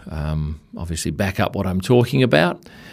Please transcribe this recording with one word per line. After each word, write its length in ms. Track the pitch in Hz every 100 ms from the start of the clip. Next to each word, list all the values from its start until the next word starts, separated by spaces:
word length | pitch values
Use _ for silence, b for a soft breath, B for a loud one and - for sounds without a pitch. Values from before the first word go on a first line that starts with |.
| -
um, 500 | 80 76 78 76 76 _ -
obviously 340 | 82 82 85
back 300 | 73 98 -
up 160 | 98 98
what 100 | 92
I'm 140 | 92
talking 420 | 92 123 120 135
about. 460 | 127 151 175 - - B B